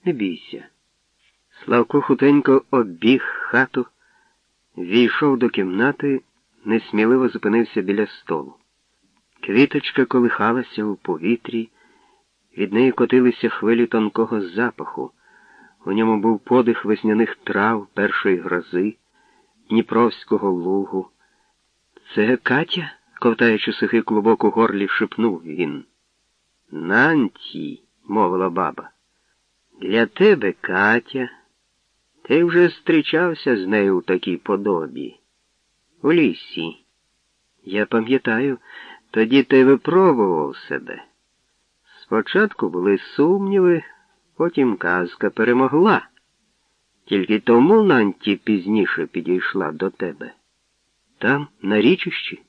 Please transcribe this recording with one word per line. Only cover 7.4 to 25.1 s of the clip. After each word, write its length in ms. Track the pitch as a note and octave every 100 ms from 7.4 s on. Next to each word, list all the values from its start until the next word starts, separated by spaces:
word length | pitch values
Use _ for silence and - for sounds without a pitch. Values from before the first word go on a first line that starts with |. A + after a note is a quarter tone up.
| G#2+ A2+ A2+ A2
біля 260 | F#2 G2+ G#2
столу. 480 | - - D#2+ C2+ - _ _ _ _ _ _ _ _
Квіточка 640 | - G2+ C#3+ D3 - - B2+
колихалася 800 | B2+ A#2+ A2+ G#2 A#2+ A#2+ -
у 120 | G#2+ G2
повітрі, 760 | - E2 E2+ A#2 - A#2 A2+ _ _ _ _ _ _ _ _ -
від 160 | F#2+
неї 180 | G2+ C3
котилися 580 | - A#2+ B2+ B2 A#2 A#2
хвилі 360 | - G#2+ A#2 A#2+
тонкого 560 | A2+ G#2+ - A2+ A2
запаху. 720 | F#2 F#2 A#2+ - D2 - C2 _ _ _ _ _ _ _ -
У 60 |
ньому 300 | G2 A2+ A2
був 180 | G#2+ G#2+
подих 460 | - B2 A#2+ A2+ G2+
весняних 500 | G#2+ A2 G#2+ A2+ -
трав, 520 | - G2 G#2 A2+ G2
першої 440 | - G#2 - G2+ F#2
грози, 580 | F2+ F2+ E2 F2+ G2+ - _ _ _ _ _ _ _
Дніпровського 840 | A2 A2 A2+ A#2 - - G#2 G2+
лугу. 580 | F2+ E2+ G2 F#2+ F#2+ F#2 _ _ _ _ _ _ _ _ _ _ -
"Це 220 | G#2+ B2+
Катя?" — 540 | - B2+ E3+ F#3 D3+ - _ -
ковтаючи 540 | A#2+ A2+ A#2 G#2+ -
сухий 280 | G#2+ G#2 A#2
клубок 420 | A2 G#2+ G#2 G#2+
у 60 | G#2+
горлі, 380 | G2+ A2+ G2+ G2
шепнув 540 | - G#2+